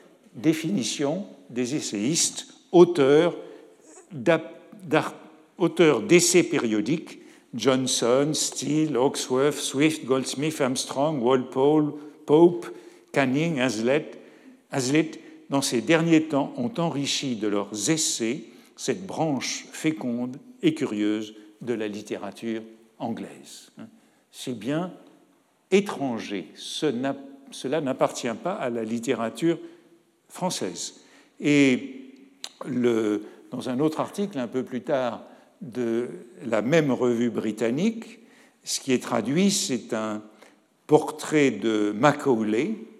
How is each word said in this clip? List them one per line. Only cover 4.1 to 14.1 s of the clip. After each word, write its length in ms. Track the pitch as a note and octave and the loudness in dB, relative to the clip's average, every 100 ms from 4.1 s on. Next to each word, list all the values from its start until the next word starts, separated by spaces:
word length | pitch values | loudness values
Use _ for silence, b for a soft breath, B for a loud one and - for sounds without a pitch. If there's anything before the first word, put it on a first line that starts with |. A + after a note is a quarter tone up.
d'ap-, 480 | D#3+ A#2 D#3+ - - - - | -4 2 2 0 -16 -20 -18
d'art-, 320 | F3 D3+ - - - - _ - | -2 0 0 -8 -20 -20 _ -2
auteurs 420 | F3 - E3 A#2+ | 0 6 6 6
d'essais 440 | G#2 E3+ E3+ F3+ | 6 6 6 4
périodiques, 720 | D#3+ C#3+ A#2+ G#2+ G#2 E3 - - B B B A#2+ | 4 2 0 0 0 -2 -4 -18 B B B -4
Johnson, 760 | A#2 C3 B2+ - A#2 B2+ D3 | 0 2 0 0 2 2 2
Steele, 600 | D3 - - C#3 D3+ D#3 A#2 | 0 -4 -4 -2 0 0 2
Hawksworth, 580 | C3+ - - B2+ D3 | 2 0 -2 2 2
Swift, 500 | C#3+ - C3+ D3+ D#3 | 0 -4 2 2 0
Goldsmith, 560 | A#2+ C3 B2 - D3+ D#3 | -2 -2 -2 -4 -4 0
Armstrong, 600 | C3 B2+ - C3+ D3 D3+ | -2 -2 -4 -2 -2 0
Walpole, 720 | A#2 C3 B2 C3 C#3+ D#3 D3+ - B B - | 2 2 2 2 4 4 2 -2 B B 2
Pope, 400 | D3+ E3+ E3+ - B B B B | 6 6 4 -8 B B B B
Canning, 480 | - C3 C3+ E3+ D3 | 0 2 2 0 0
Hazlitt. 580 | B2+ G#2+ A#2 D3 D#3 | 0 0 0 0 -2